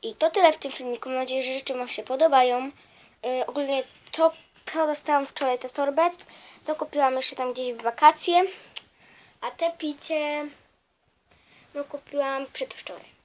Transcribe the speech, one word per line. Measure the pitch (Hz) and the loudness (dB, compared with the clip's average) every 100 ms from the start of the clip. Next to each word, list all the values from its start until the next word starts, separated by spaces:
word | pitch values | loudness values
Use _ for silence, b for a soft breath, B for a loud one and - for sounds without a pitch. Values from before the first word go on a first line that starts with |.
I | 226 | -10
to | - 320 | -2 0
tyle | 320 339 | 6 6
w | 311 | 4
tym | 277 | -6
filmiku. | - 254 240 262 | -8 -8 -6 -4
Mam | 262 | -4
nadzieję, | 254 262 | -2 -2
że | 254 | -4
rzeczy | 262 269 | -6 -6
wam | 254 247 | -6 -4
się | - | -8
podobają. | - 262 320 269 254 247 269 b b b b b | -6 2 6 6 6 2 -4 b b b b b
Yy, | 247 254 247 | -6 -4 -4
ogólnie | 262 277 269 254 - - | -4 -2 -2 -4 -14 -12
to, | - 330 320 _ _ - | 2 2 2 _ _ -8
to | 320 311 | -2 0
dostałam | 294 - 294 269 | -2 2 0 0
wczoraj, | - 269 247 | -2 -2 -2
tę | 254 | -4
torbę. | - 277 277 339 349 - B B B | -4 0 2 2 0 -20 B B B
To | - | -8
kupiłam | 311 302 285 269 262 | -6 -4 0 2 2
jeszcze | 262 277 | -4 -4
tam | 254 | -6
gdzieś | 247 254 | -4 -6
w | 233 | -4
wakacje. | 226 233 302 320 - 349 381 B B - - b b b b b | -4 6 6 6 4 4 4 B B -18 -18 b b b b b
A | 240 | -10
te | - 339 339 | -2 -4 -2
picie, | 311 285 - 311 294 294 294 285 _ _ _ _ _ _ _ b b b b | -6 -6 -4 -2 -2 -4 -6 -12 _ _ _ _ _ _ _ b b b b
no, | 294 | -10
kupiłam | 285 285 - 285 269 269 269 | -8 -10 -6 -2 -2 -2 -6
przedwczoraj. | - - - - 180 - _ | -10 -10 -10 -14 -16 -18 _